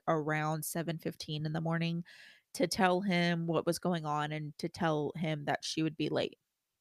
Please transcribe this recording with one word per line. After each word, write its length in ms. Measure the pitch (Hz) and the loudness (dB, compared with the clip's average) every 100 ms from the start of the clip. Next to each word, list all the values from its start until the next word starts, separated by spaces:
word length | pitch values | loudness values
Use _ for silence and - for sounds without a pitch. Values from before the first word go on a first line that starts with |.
| - | 0
around 560 | 160 147 151 151 160 - | 0 0 0 0 -2 -4
seven 320 | 170 165 160 | -4 -4 -4
fifteen 480 | 165 - - 151 156 | -6 -8 -8 -4 -2
in 80 | |
the 80 | 165 | -2
morning 420 | 160 165 165 170 - - - - _ | -2 0 0 -2 -6 -16 -20 -20 _
to 140 | - 180 | -2 0
tell 340 | - 185 180 | 4 4 4
him 440 | 196 175 175 170 165 | 4 4 4 2 2
what 200 | 160 170 | 2 2
was 120 | 165 | 0
going 260 | 180 170 156 | 0 0 0
on 260 | 147 151 | -2 -2
and 260 | 156 151 - | -4 -6 -6
to 120 | 165 | -6
tell 420 | - 165 151 143 156 | -2 0 2 0 -2
him 300 | 175 151 143 | -2 -2 -2
that 180 | 135 | -2
she 200 | - - | -2 0
would 140 | 160 156 | 0 0
be 120 | 147 | 0
late. 300 | 143 - - _ _ _ _ | 0 -2 -6 _ _ _ _